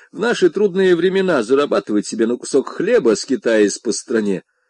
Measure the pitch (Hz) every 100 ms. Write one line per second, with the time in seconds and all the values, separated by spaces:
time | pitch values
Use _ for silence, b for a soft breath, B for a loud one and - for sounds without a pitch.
0 | B 151 226 196 180 196 208 180 190 170
1 | 185 190 190 147 107 139 143 110 - 104
2 | - 110 113 120 - 139 - - 180 240
3 | 117 104 - 123 123 110 104 - 117 98
4 | - 117 104 92 - _